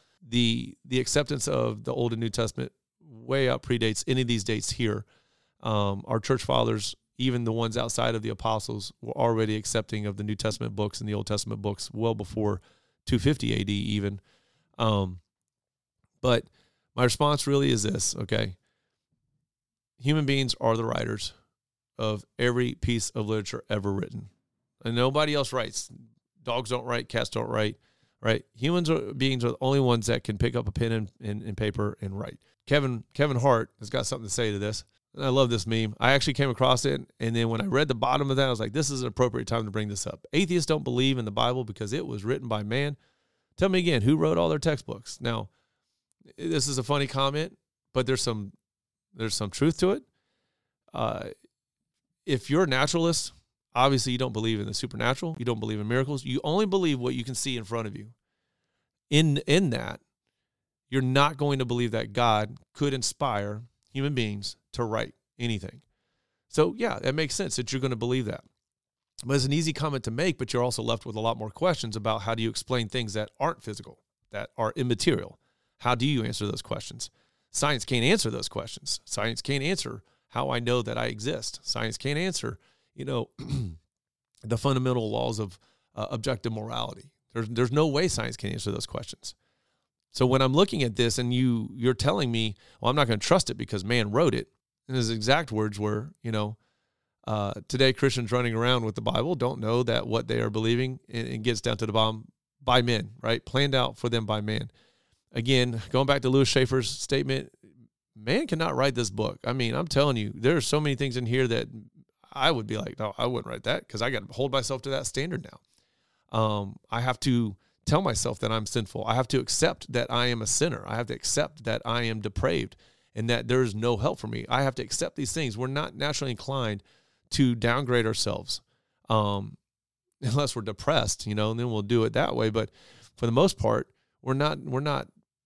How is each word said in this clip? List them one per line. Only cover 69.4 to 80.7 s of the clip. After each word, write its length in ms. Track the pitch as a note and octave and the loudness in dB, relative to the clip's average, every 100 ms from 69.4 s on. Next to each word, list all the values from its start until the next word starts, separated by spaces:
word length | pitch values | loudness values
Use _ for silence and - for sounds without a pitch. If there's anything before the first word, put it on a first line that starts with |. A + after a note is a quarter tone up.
| C3 | 2
an 80 | |
easy 200 | D3+ D#3+ | 0 0
comment 300 | D3 D3+ C3+ | -2 -2 -2
to 80 | A2+ | -4
make, 260 | A#2 F3+ - | -2 -2 -2
but 160 | B2 | -2
you're 80 | B2 | 0
also 220 | B2 A#2+ | 0 0
left 220 | A2+ A2+ - | -2 -2 -4
with 100 | A2 | -2
a 40 | |
lot 160 | A2+ A2+ | -2 -2
more 120 | G#2+ | -6
questions 460 | - F3+ D#3+ A#2 G#2+ | 0 0 0 -2 -2
about 260 | G#2+ A2 | -2 0
how 140 | G2+ A2+ | 0 0
do 80 | |
you 60 | A2+ | -2
explain 400 | - - B2+ G#2+ | -4 -2 -2 0
things 240 | C3 A2 | -4 -4
that 180 | G#2+ G#2+ - | -4 -6 -2
aren't 240 | D3+ E3 | -2 -2
physical, 400 | A2+ G#2 - - _ _ _ | -10 -12 -14 -20 _ _ _
that 200 | G2+ - - | -10 -10 -2
are 180 | A2 - | -2 0
immaterial. 640 | B2 A2 F3 A#2 F#2+ - _ _ _ _ | 0 2 2 0 -4 -16 _ _ _ _
How 160 | B2 A#2+ | 0 2
do 100 | C3+ | 2
you 180 | C3 | 2
answer 220 | A2 - G#2 | 0 -2 -4
those 160 | - | -4
questions? 480 | - - - A2+ - _ _ _ _ | -6 -8 -8 -12 -14 _ _ _ _
Science 360 | - D3 C3 - | -2 0 0 0
can't 200 | B2+ B2+ | 2 4
answer 240 | G#3+ A2+ | 4 2
those 200 | A#2 C#2+ | -4 -6
questions. 500 | - - - C#3+ - - | -6 -8 -10 -6 -8 -6
Science 360 | - A2 A#2 | -4 -4 -4
can't 220 | - C#3 | -4 -2
answer 400 | D3 F#3+ B2 A2 _ _ _ | 0 -2 -4 -10 _ _ _
how 240 | A#2+ C3+ | -4 -2
I 80 | A#2+ | 0
know 240 | A#2+ | 2